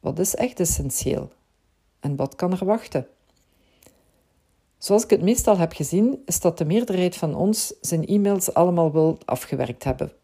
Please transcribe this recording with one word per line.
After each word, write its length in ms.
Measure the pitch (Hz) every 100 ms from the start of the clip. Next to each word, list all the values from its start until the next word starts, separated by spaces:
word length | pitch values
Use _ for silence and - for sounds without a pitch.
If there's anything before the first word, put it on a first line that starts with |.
Wat 180 | - 160
is 160 | 190
echt 260 | - 254 -
essentieel? 680 | 170 - 143 - - - 143 _ _ _ _ _ _ _
En 160 | 147 139
wat 180 | 135
kan 180 | - 180
er 120 | 180
wachten? 420 | 190 220 - 143 127 _ _ _ _ _ _ _ - _ _ _ _ _ _ _ _ _
Zoals 260 | - 202
ik 60 | -
het 120 | 202
meestal 340 | 175 240 - 196
heb 140 | 165
gezien, 500 | - 143 175 226 277 -
is 140 | -
dat 180 | 180 170
de 60 |
meerderheid 520 | 156 202 240 185 180 175
van 180 | 165
ons 400 | 143 185 214 - -
zijn 260 | - 165 156
e-mails 480 | 208 202 196 -
allemaal 380 | - 175 175 160
wil 260 | 151 160 160
afgewerkt 600 | - - - 135 127 127
hebben. 280 | 135 135 147 _